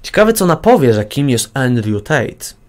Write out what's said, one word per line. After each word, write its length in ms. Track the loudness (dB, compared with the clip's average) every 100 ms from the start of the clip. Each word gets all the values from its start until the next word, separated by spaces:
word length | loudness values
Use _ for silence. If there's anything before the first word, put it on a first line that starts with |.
Ciekawe, 300 | -2 2 2
co 120 | 2
napowie, 480 | 0 2 2 4 4
że 120 | 0
kim 240 | -2 -4 -2
jest 220 | -2 -4
Andrew 500 | -4 -2 -2 -2 -6
Tate. 560 | -2 -4 -4 -10 -18 -20